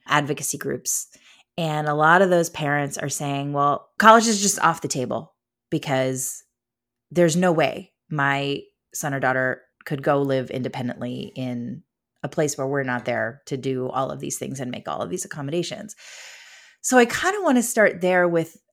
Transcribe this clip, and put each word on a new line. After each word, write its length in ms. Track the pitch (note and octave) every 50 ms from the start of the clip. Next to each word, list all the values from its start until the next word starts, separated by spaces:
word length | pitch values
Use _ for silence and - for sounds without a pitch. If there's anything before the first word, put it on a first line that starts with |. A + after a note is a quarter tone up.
| _
advocacy 500 | - C#3+ D3 D3 C#3 D3 C#3+ C#3 - -
groups. 520 | C#3+ - C#3 C#3 B2+ - - - - - - _ - _ _ - _ _ _ _
And 320 | - E3 D#3 D3+ D3+ D3+ D3+
a 60 | D3
lot 260 | D3+ D3+ D#3 E3+ F3+
of 80 | G3 F3+
those 200 | F3+ E3+ E3+ E3
parents 480 | - - D#3 C#3+ C#3+ D3 C#3+ C#3+ -
are 120 | - - C#3+
saying, 420 | - - D3 C#3+ C#3 C#3 C#3 C#3+
"Well, 380 | C#3+ C#3+ C#3+ C#3+ C#3+ - - _ _ -
college 260 | - A3 A3 A#3 A3
is 160 | A#3 G#3+ G3
just 180 | G3+ G3 - -
off 200 | - E3 D#3+ -
the 80 | -
table 460 | C#3+ - C3+ B2 A#2+ B2+ A2+ D#3 - _ _ _ _ _ _ _ -
because 760 | E3 D#3 - D3+ C#3 C3 C3 C3 C3 C3 C3 - - - - _ _ _ _ _ _ _ _ _ _ _ _ -
there's 240 | D3+ E3+ F3 E3 D3+
no 160 | F3+ F#3 F3+
way 400 | E3 D#3+ D3 B2+ - - - - _ _ _ -
my 520 | D#3 D3+ C#3 C#3 C#3 C#3 C#3+ C#3 C#3+ - - _ _ _ _ _ -
son 200 | - - D3 C#3
or 60 | C3+
daughter 440 | B2+ B2+ C3 C3 C3 C3 B2+ - _ _ _ _ -
could 180 | - D3+ C#3
go 200 | C3+ D#3 C#3+ C#3
live 280 | C#3+ C#3 C3+ C3 B2+ -
independently 840 | - C3 B2 A#2+ - C3+ B2 B2 - - A#2+ B2 B2 B2+ - - -
in 480 | - C3 B2+ B2 A#2+ A#2+ B2 C3 D3+ - _ _ _ _ _ _ _ -
a 40 | C#3+
place 280 | - F3 D#3 C#3+ -
where 80 | - C3+
we're 180 | C3+ C#3+ C#3+ C3+
not 200 | C3 B2 A#2+ A2+
there 380 | B2+ A#2+ A2+ A2 A2+ B2+ - -
to 120 | - D3
do 320 | C3+ B2+ C3+ C3 B2+ B2+ B2+
all 200 | - C3 C3+ C3+
of 120 | C#3+ C#3
these 160 | C#3+ C#3+ C3+
things 240 | - C3+ C3+ C3+ C3+
and 100 | B2+ B2
make 160 | B2 - -
all 140 | - D2+ -
of 80 | G#2+ F#2
these 160 | - - -
accommodations." 680 | - - D3+ C#3 C#3 D#3 F3 E3+ - - - - G#3+ - - - - - - - - - - - - - - - - _ _
So 160 | - - B3+
I 80 | B3+ A#3+
kinda 340 | A#3+ - - - F4+ G4 G#4+
wanna 200 | F#4+ D#4+ C4 B3
start 380 | A#3+ A#3+ - A#3 G#3 F#3 - F3
there 280 | F3 F3+ F#3 F3+ F3+
with 300 | F3 E3+ E3 D#3+ - - - _ _